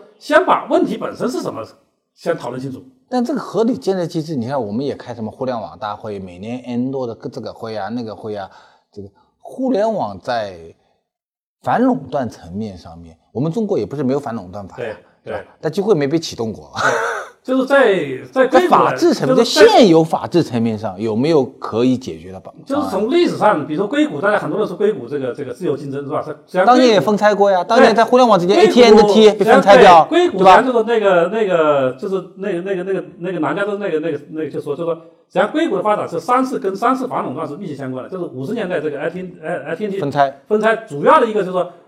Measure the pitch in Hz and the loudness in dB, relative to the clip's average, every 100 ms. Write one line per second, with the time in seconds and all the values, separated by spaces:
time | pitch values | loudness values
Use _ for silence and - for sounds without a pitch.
0 | - _ - 302 - - 220 330 - - | -12 _ 0 2 2 -2 0 0 0 -4
1 | - - 233 339 - - 107 _ _ _ | -8 -6 -6 -6 -8 -10 -14 _ _ _
2 | _ _ 175 156 131 127 135 127 - _ | _ _ -6 -6 -8 -10 -10 -12 -18 _
3 | _ 254 240 262 - 185 226 - - 190 | _ -4 -2 -4 -4 -2 -2 -2 -2 -4
4 | 165 160 151 143 113 139 104 110 139 104 | -4 -6 -6 -6 -4 -6 -4 -4 -6 -8
5 | - 113 107 - 127 117 95 87 107 104 | -12 -10 -10 -8 -6 -6 -10 -10 -10 -8
6 | 110 101 95 87 107 127 123 120 131 135 | -10 -12 -12 -14 -12 -12 -8 -6 -4 -6
7 | 120 110 127 127 107 - 113 107 98 120 | -8 -10 -14 -12 -14 -12 -10 -8 -8 -8
8 | 110 95 110 104 95 - _ _ _ 104 | -10 -12 -12 -10 -12 -18 _ _ _ -20
9 | 98 _ _ _ - - 262 202 220 196 | -20 _ _ _ -18 -6 -2 0 -2 -2
10 | 110 98 131 120 101 87 82 - _ _ | -6 -8 -6 -6 -6 -12 -20 -20 _ _
11 | _ _ _ _ _ _ 127 165 254 247 | _ _ _ _ _ _ -4 0 0 -2
12 | - 143 117 - 87 95 110 92 90 85 | -6 -6 -6 -10 -14 -12 -10 -12 -20 -20
13 | 82 _ _ 110 160 196 208 170 101 143 | -20 _ _ -6 -4 -4 -4 -4 -4 -4
14 | 127 139 117 113 90 101 98 - 117 104 | -4 -4 -6 -10 -12 -16 -16 -12 -12 -12
15 | _ _ - 104 - _ 156 175 202 170 | _ _ -12 -12 -12 _ -6 -4 0 0
16 | 139 160 - - 110 87 - - - - | 0 -2 -4 -8 -8 -8 -12 -4 -2 -2
17 | 453 - - _ - 262 - 277 233 180 | -4 -8 -12 _ -4 -2 2 2 4 2
18 | 143 127 127 262 254 302 359 160 127 131 | -2 -8 -6 0 4 4 4 4 2 2
19 | 349 240 - 262 233 311 440 392 214 160 | 2 2 2 2 2 6 6 8 8 6
20 | 160 - 110 175 135 123 113 107 107 92 | 4 -2 -2 0 0 -2 -2 -4 -8 -6
21 | 110 107 147 156 123 - - 110 127 127 | -4 -2 2 2 0 -6 -6 0 2 0
22 | - 80 92 92 - - 165 285 - 190 | -4 -14 -16 -18 -18 -20 -6 -4 -4 -4
23 | 220 349 339 143 214 170 139 156 208 285 | 0 2 0 2 0 0 -2 -4 -2 -2
24 | 302 143 202 208 151 190 196 175 208 156 | -2 -2 0 0 -2 -4 -4 -2 -2 -2
25 | 120 143 127 135 123 120 175 131 143 139 | -8 -6 -6 -8 -12 -6 -6 -4 -8 -10
26 | 139 139 120 - _ 180 208 254 247 202 | -6 -6 -8 -12 _ 0 4 6 6 4
27 | 214 208 208 202 202 180 175 233 226 220 | 2 2 2 4 2 2 2 4 6 4
28 | 226 247 247 190 175 214 403 247 233 214 | 4 4 6 4 4 4 6 8 8 8
29 | 208 208 214 190 196 - 185 202 202 165 | 8 8 6 6 4 6 8 8 10 8
30 | 147 339 359 185 185 196 262 233 214 226 | 6 2 2 4 6 6 4 0 0 2
31 | 202 175 175 220 196 170 151 143 131 131 | 4 4 2 0 0 2 2 2 0 -4
32 | 208 190 165 - 208 175 190 185 185 185 | -6 -6 -8 -10 -6 -6 -4 -6 -4 -6
33 | 156 - 180 170 139 160 208 202 196 156 | -8 -10 -8 -4 -4 -2 -4 -4 -4 -4
34 | 165 143 - 156 147 165 147 135 170 160 | -4 -8 -10 -10 -8 -8 -8 -6 -6 -6
35 | - _ _ 185 202 302 330 - 214 208 | -10 _ _ -2 -2 0 -2 -2 -2 -2
36 | 131 165 - 254 262 233 190 190 240 262 | -4 -6 0 0 0 -4 -6 -2 -2 -2
37 | - 156 202 - 151 160 180 131 131 127 | -4 -6 -6 -8 -10 -10 -10 -10 -8 -10
38 | 113 180 160 127 151 233 185 165 151 135 | -10 -10 -10 -10 -8 -6 -4 -4 -4 -6
39 | 165 180 180 - 156 170 143 165 208 190 | -8 -8 -12 -12 -8 -8 -8 -8 -6 -4
40 | 143 143 139 - _ 214 220 220 - 143 | -6 -4 -8 -10 _ -2 -2 -4 -8 -4
41 | 233 302 226 208 185 180 175 - | 2 2 2 -2 -4 -4 -6 -10